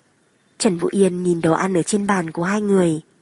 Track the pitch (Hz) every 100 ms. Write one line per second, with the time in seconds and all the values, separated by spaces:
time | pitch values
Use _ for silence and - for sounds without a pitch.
0 | _ _ _ _ _ - 226 170 175 202
1 | 190 180 180 170 165 160 190 185 156 208
2 | 202 196 165 170 175 214 208 196 175 156
3 | - _